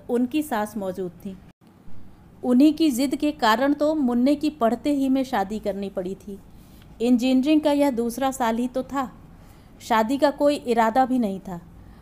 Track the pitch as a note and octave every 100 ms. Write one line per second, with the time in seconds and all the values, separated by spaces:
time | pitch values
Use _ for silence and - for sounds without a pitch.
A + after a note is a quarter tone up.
0 | - A#3+ B3 D4+ D4 A3 G#3+ A3 F#3+ F#3
1 | F3+ - G3+ F#3 - _ _ _ - -
2 | - - - - B3 B3 D#4 D4+ D#4+ A3+
3 | C4+ D4+ D4 D4 A3 A3+ C#4 D4 D4 D#4
4 | B3 A#3+ C4 C#4+ D4+ - A3+ A#3+ D4 C#4+
5 | C4+ C4+ C4 G#3+ G3 G#3+ G#3 G3 G3 F#3+
6 | F#3 F#3+ - G3 - - - - - -
7 | A#3+ B3 C4 C4 C4+ D#4 D4+ C#4+ C#4+ A3+
8 | A#3 A#3 C4+ C4 A#3 A#3 B3 C4 B3+ C#4
9 | A#3+ - - - - - - - - A3
10 | A3 C4+ D4 C#4 D4 D4 A#3+ A3+ A3+ A#3+
11 | C4 B3+ G#3 F#3+ F#3+ E3+ - - - -